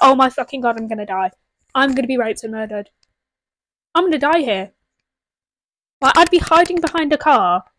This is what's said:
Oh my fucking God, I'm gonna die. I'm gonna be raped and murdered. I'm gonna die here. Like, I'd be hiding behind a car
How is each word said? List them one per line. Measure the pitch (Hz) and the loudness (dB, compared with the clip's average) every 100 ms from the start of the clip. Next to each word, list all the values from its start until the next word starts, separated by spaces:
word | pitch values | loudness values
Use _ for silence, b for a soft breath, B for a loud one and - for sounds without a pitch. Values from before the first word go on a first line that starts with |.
Oh | 277 | 4
my | 269 262 | 4 2
fucking | - 247 269 | 0 -8 -4
God, | 240 226 | -4 -4
I'm | 220 | -8
gonna | 220 208 | -10 -8
die. | 190 185 _ _ _ _ | -4 -6 _ _ _ _
I'm | 262 277 | -2 0
gonna | 262 254 | 0 -2
be | 262 | -2
raped | 226 214 | -4 -6
and | 226 | -10
murdered. | 220 214 208 208 _ _ _ _ _ _ _ _ _ _ | -10 -10 -10 -12 _ _ _ _ _ _ _ _ _ _
I'm | 330 | -2
gonna | 370 311 | 0 0
die | 277 339 | 0 0
here. | 262 196 190 _ _ _ _ _ _ _ _ _ _ _ _ _ | 0 -4 -6 _ _ _ _ _ _ _ _ _ _ _ _ _
Like, | 269 294 | 0 4
I'd | 339 | 4
be | 359 | 4
hiding | - 330 349 349 | 2 2 2 0
behind | 320 339 302 | -4 -2 -2
a | 285 | 0
car | - 262 185 180 - | 2 2 2 0 -4